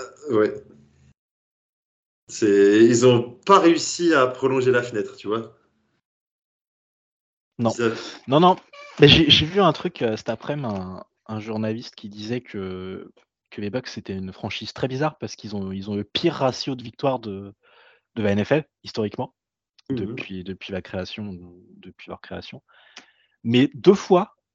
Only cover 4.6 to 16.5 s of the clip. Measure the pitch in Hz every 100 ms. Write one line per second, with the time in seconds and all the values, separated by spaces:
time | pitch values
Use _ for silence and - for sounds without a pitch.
4.6 | 127 123 117 110 95 - 101 110 113 _
5.6 | _ _ _ _ _ _ _ _ _ _
6.6 | _ _ _ _ _ _ _ _ _ -
7.6 | 117 110 117 - - - - 143 180 185
8.6 | - - - - 147 156 151 - 156 190
9.6 | 185 147 180 - 117 110 - 113 - 147
10.6 | 127 98 92 92 - _ - 107 107 110
11.6 | 110 110 120 - 104 104 107 123 123 104
12.6 | 95 92 92 95 90 _ _ _ _ -
13.6 | 104 123 - - - 95 95 - 107 -
14.6 | 107 - 131 131 151 147 110 - 110 101
15.6 | 95 98 98 101 101 - 170 - 135